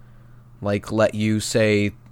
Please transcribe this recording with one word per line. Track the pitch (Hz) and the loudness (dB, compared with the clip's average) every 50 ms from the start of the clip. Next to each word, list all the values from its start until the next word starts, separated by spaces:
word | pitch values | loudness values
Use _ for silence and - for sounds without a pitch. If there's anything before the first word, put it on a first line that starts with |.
| - - - - - - - - - - - - | -20 -20 -20 -20 -20 -20 -20 -20 -20 -20 -18 -10
like, | 101 101 101 104 - - 110 | -6 -4 -4 -4 -4 -4 0
let | 110 110 - - | 0 0 0 0
you | 107 107 107 107 107 | 0 0 0 0 0
say, | - - - 120 110 107 104 104 104 104 - - - - | -2 -2 0 2 2 4 4 2 0 0 -4 -8 -16 -20